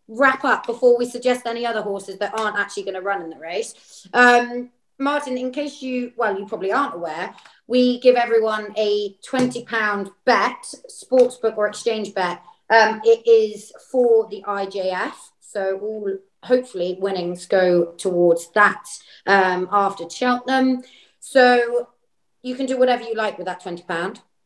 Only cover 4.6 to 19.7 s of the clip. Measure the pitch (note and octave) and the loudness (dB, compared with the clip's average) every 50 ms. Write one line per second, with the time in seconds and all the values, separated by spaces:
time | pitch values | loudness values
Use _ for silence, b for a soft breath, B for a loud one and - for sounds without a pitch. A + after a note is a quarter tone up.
4.6 | B3 B3 _ _ _ _ _ - C4+ C#4 D4 D4 C#4+ C4 B3+ B3+ B3+ B3+ B3 D4+ | -10 -10 _ _ _ _ _ -6 -4 -2 -2 -2 -4 -4 -6 -6 -6 -6 -6 -6
5.6 | D4 D4 - - C4 C4 B3+ B3 B3 A#3+ - A3 A#3 G#3 G3 F#3+ G3+ G3+ A3+ F3+ | -8 -8 -8 -10 -10 -6 -6 -6 -6 -6 -6 -4 -4 -4 -4 -4 -8 -8 -10 -6
6.6 | F#3 F#3+ G#3+ C4 C#4+ B3+ - F3 E3+ D#3+ D3+ E3 F#3 A3 A3 b b b b b | -4 -2 -2 -2 -2 -2 -6 -8 -8 -8 -8 -8 -10 -10 -12 b b b b b
7.6 | b - A#3 B3+ B3 B3 B3 B3 - B3+ B3 A#3+ A#3 G#3+ A3+ A3+ A3 A3 G#3+ G#3+ | b -2 2 2 4 4 2 4 4 6 6 6 4 4 4 2 2 2 -2 -2
8.6 | G#3+ G#3 G3+ G#3 G#3+ G#3 G#3 G#3 G#3 G3+ G3+ _ - - - B3+ B3+ B3 B3 A#3+ | -6 -6 -4 -2 0 0 0 -2 -2 -4 -8 _ -14 -4 -2 0 0 0 -2 -6
9.6 | A#3+ - A#3+ A3+ G#3+ G#3 G#3 G3+ G3 G3 _ _ - C4 A#3 G3+ G3+ A#3+ B3 - | -10 -6 -4 -2 -2 -2 -2 -4 -6 -8 _ _ 0 2 2 2 2 -2 -4 -8
10.6 | - - - - _ - - - - - B3+ C4 B3 B3 - - - A3 A3 G#3+ | -16 -18 -18 -18 _ -20 -20 -20 -10 0 4 4 4 4 2 -4 -4 -4 -2 -2
11.6 | G#3 G#3 G#3 - - A#3 A3 G#3+ G#3 G3 - G3 F#3 F3 E3+ - b b b b | -4 -4 -4 -4 -4 -4 -4 -4 -6 -6 -4 -4 -4 -4 -4 -8 b b b b
12.6 | b - G#3+ A3+ A3 G#3+ A3 G#3+ A3 A3+ A3+ A3+ - A#3 A3+ A3+ A3 G#3+ G#3 G#3 | b 2 4 4 4 4 2 0 2 2 2 4 6 6 6 6 6 2 -4 -8
13.6 | - - - - - _ - C4 B3 A#3+ A#3 A3 G#3+ F3+ G3+ G3 - G#3 G3+ G3 | -16 -20 -20 -20 -16 _ 0 2 4 4 4 4 2 0 -6 -12 -8 -6 -6 -6
14.6 | G3 G3 G3 G3+ F#3 F#3+ F3+ F3+ G#3+ D4 - - - - _ _ _ - - G#3 | -6 -6 -6 -6 -4 -4 -4 -4 -6 -8 -10 -14 -20 -20 _ _ _ -12 -8 -6
15.6 | F#3+ F#3+ F#3+ F#3+ G3+ G#3+ A3 G#3+ G#3 G3 F#3+ F#3+ _ _ _ _ - E3+ B3+ B3+ | -4 -4 -4 -4 -6 -8 -8 -6 -6 -6 -8 -8 _ _ _ _ -2 0 0 0
16.6 | B3 - - F#3 F3 F#3 F3+ F#3 F#3+ G3 F#3+ F3+ F3 F3 F3+ F3+ - - G3 F#3+ | 0 -2 -6 -6 -4 -4 -4 -4 -4 -4 -4 -4 -4 -6 -8 -8 -6 0 2 2
17.6 | F#3 F3+ F3+ F3 F3 E3+ - - - G3 F3+ F3 F3 F3 E3+ E3+ - - - G#3+ | 4 4 4 4 2 0 -4 -6 -4 -2 0 4 4 4 4 2 0 -2 2 4
18.6 | G#3 G3 - - - - - - b b b b b - G3 G3 F#3+ F#3 F3+ F3+ | 4 4 4 -2 -14 -18 -18 -18 b b b b b 2 4 4 4 2 0 -2
19.6 | F#3 F3+ | -4 0